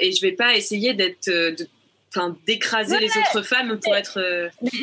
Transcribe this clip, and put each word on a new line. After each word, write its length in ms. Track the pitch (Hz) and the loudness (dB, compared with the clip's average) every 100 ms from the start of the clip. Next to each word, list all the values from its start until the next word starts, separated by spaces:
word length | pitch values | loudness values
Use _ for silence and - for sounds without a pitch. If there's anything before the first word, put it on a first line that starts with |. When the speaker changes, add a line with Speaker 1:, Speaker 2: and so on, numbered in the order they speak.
Speaker 1:
et 120 | 185 | 0
je 80 | 190 | 2
vais 100 | 190 | 0
pas 240 | 185 240 220 | 2 2 2
essayer 380 | - 208 240 | 0 0 0
d'être, 340 | 202 185 180 - | 0 -2 -2 -2
euh, 240 | 170 165 | 0 0
de, 140 | 165 165 _ _ _ _ | -2 -10 _ _ _ _
enfin, 220 | 190 175 170 - | -4 -4 -4 -2
d'écraser 480 | 220 - 226 208 | 0 0 0 2
Speaker 2:
Ouais, 60 | 403 | 2
Speaker 1:
les 40 | 440 | 2
autres 360 | 440 415 220 202 | 2 2 0 0
femmes 320 | 254 240 214 | 0 0 -2
pour 140 | 220 | 2
Speaker 2:
mais 60 | 202 | 0
Speaker 1:
être, 180 | 196 196 | 0 -4
euh 300 | 180 175 175 - | -2 -2 -4 -4
Speaker 2:
mais 80 | 240 226 | -6 -2